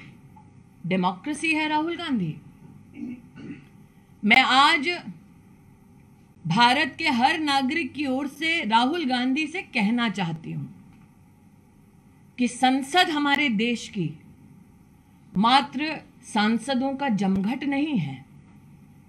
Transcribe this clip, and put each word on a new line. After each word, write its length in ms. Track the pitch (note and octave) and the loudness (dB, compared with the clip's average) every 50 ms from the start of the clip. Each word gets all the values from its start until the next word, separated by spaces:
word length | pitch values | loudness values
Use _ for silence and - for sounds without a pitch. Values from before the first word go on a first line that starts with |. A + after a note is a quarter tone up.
| - - - - - - - - - - - - - - - - - E3+ | -20 -20 -20 -20 -20 -20 -20 -20 -20 -20 -20 -20 -20 -20 -18 -12 -6 -4
डेमोक्रेसी 680 | F#3 F#3+ F3+ F#3 F#3+ F#3 - C#4+ D4+ D4 - D#4+ D#4+ | -2 0 0 0 -2 -4 -6 -8 -6 -4 -2 -2 0
है 140 | D4+ D#4 D4+ | 0 0 0
राहुल 280 | D4+ D4+ D#4 E4 F4 | 0 -2 -2 -2 -4
गांधी? 400 | D#4 F4 E4 C4+ A3+ F3+ D#3+ D3 D3 - - - - - - - - - - - - - - - - - - - - - - - - - - - - - - _ - - - - - - | -6 -4 -2 -2 -2 -2 -2 -6 -8 -12 -20 -20 -20 -20 -20 -20 -20 -20 -20 -16 -12 -12 -12 -12 -14 -16 -20 -20 -18 -16 -16 -16 -16 -18 -20 -20 -20 -20 -20 _ -20 -20 -20 -10 -4 0
मैं 160 | G#3 A#3 C4 | 4 4 4
आज 480 | B3+ G#3+ B3 C4 C#4 D4+ E4 E4 C4 E4+ F4+ E4+ - - F3 - - - - - - - - - - - - - - - - - - - - - - - - - - D#3+ | 4 6 6 6 6 6 4 2 0 -2 -4 -6 -8 -12 -16 -18 -20 -20 -20 -20 -20 -20 -20 -20 -20 -20 -20 -20 -20 -20 -20 -20 -20 -20 -20 -20 -20 -20 -18 -10 -4 -2
भारत 480 | E3 A3 A#3+ A#3+ B3+ C#4+ D#4+ - D#4 - | 2 4 4 6 4 4 0 -2 -2 -2
के 100 | E4 D#4 | 0 0
हर 300 | C#4 A3+ A#3+ C#4+ D#4+ E4+ | 2 4 4 2 2 2
नागरिक 540 | D#4 D4 C#4 C4+ C4+ B3+ D#4 E4 E4+ B3+ - | 0 0 0 2 0 0 0 -2 -4 -4 -4
की 120 | - D4+ | -4 -4
ओर 220 | C4+ B3+ C4 C#4+ C4+ | -2 -2 -2 -4 -6
से 380 | - - D#4+ D#4+ E4 E4+ D4+ | -6 -4 -2 -2 -2 -2 0
राहुल 400 | G#3 A3+ A3+ A#3+ B3+ D#4 F4+ D#4+ | 2 4 4 4 4 0 0 -2
गांधी 420 | B3 B3+ B3 B3 B3+ C4 D4 D#4 D4+ | -2 0 0 0 0 0 -2 -2 -4
से 140 | D#4 F#4+ | -6 -8
कहना 480 | F#4+ - - B3 G#3 G3+ A#3 A#3+ A#3 A3+ | -10 -6 -2 0 0 0 2 0 0 -2
चाहती 420 | G3 - F#3+ E3 D#3+ D#3+ - - | -2 -2 -4 -4 -4 -6 -8 -10
हूं 160 | E3 D#3 C3+ - - - - - - - - - - - - - - _ - - - - - _ - - - - - - - - - - - - - - | -10 -10 -10 -12 -14 -18 -20 -20 -20 -20 -20 -20 -20 -20 -20 -20 -20 _ -20 -20 -20 -20 -20 _ -20 -20 -20 -20 -20 -20 -20 -20 -20 -20 -20 -12 -4 -2
कि 100 | B3 A#3+ | -2 -2
संसद 640 | - - - B3+ C4 C4+ C4+ - - F4+ F4+ F4+ | 0 2 2 2 2 2 0 0 2 2 2 2
हमारे 400 | D#4 D4 D4 C#4+ C#4+ C#4 D4+ C#4+ | 2 0 0 2 2 2 2 2
देश 380 | A3+ G3 A3+ A#3+ A#3+ A3 - - | 2 0 0 0 -2 -4 -6 -8
की 320 | - G#3+ E3+ C#3+ C#3+ - - - - - - - - - - - - - - - - - _ _ - - - - - F3+ | -4 -4 -4 -4 -4 -8 -18 -20 -20 -20 -20 -20 -20 -20 -20 -20 -20 -20 -20 -20 -20 -20 _ _ -20 -20 -16 -6 -2 0
मात्र 640 | G3+ A#3 B3+ C#4 B3+ - - B3+ D4+ D#4 D4+ - - - - - - | 4 4 4 4 4 2 -4 -6 -4 -4 -6 -8 -12 -18 -20 -20 -14
सांसदों 720 | - - A3 G#3 G#3+ A3+ A3+ - - C#4 A#3+ B3+ C4+ C#4 | -6 -2 0 2 2 0 0 -2 -2 -2 -2 -2 -2 -2
का 140 | C4+ C#4+ C#4 | -2 -2 -2
जमघट 540 | A3 F#3 G3+ F#3+ G3 G3 F#3+ G3+ B3+ C4+ D4 | 0 0 0 0 0 0 0 -2 -4 -4 -4
नहीं 340 | C#4 C#4 C#4 D4 D#4+ D4 G#3+ | -2 -2 -2 0 0 0 -2
है। 280 | D3 C3+ C3 B2 - - - - - - - - - - - - - - - - - | -2 -2 -6 -10 -14 -18 -20 -20 -20 -20 -20 -20 -20 -20 -20 -20 -20 -20 -20 -20 -20